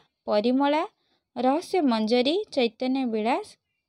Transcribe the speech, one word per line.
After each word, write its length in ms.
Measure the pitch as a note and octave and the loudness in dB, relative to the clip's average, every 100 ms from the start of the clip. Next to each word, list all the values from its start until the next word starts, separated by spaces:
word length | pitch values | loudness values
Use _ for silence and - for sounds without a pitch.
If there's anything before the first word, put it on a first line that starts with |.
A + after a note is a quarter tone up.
| - _ - | -12 _ -2
ପରିମଳା, 560 | G#3+ A3+ B3+ C#4+ D4 F#4+ _ _ _ _ B3 | 0 2 2 2 0 -2 _ _ _ _ -2
ରହସ୍ୟ 460 | B3+ D4 - F#4+ | 0 0 0 0
ମଞ୍ଜରୀ, 540 | C#4+ A3+ A3 B3 B3+ F4+ G#4+ | 2 0 2 2 2 -2 -2
ଚୈତନ୍ୟ 520 | - A#3 - B3+ C4 B3+ | -2 -2 -2 -4 -2 -2
ବିଳାସ। 420 | A3 G#3+ D#4+ G#4+ - _ _ | -2 -2 -2 -6 -16 _ _